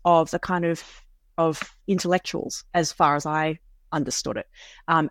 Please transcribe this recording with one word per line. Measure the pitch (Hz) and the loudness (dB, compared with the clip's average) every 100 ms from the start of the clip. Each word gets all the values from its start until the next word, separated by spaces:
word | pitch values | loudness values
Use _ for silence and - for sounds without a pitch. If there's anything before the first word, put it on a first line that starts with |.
| 175 | 4
of | 170 156 | 4 4
the | 170 | -2
kind | - 180 170 | -2 -2 0
of, | 165 - - - _ _ - | -2 -6 -20 -20 _ _ -2
of | 165 156 - - - | 0 -2 -8 -10 -2
intellectuals, | 185 175 180 - - - - - | -2 0 -2 -2 -8 -8 -12 -4
as | 175 156 | -2 -2
far | - 156 147 | 2 2 2
as | 151 | 0
I | 156 156 160 _ _ _ | -2 -2 -4 _ _ _
understood | 160 143 - - - | -4 -4 -4 -6 -6
it. | - - - - - | -8 -14 -20 -12 0
Um, | 165 151 | 0 2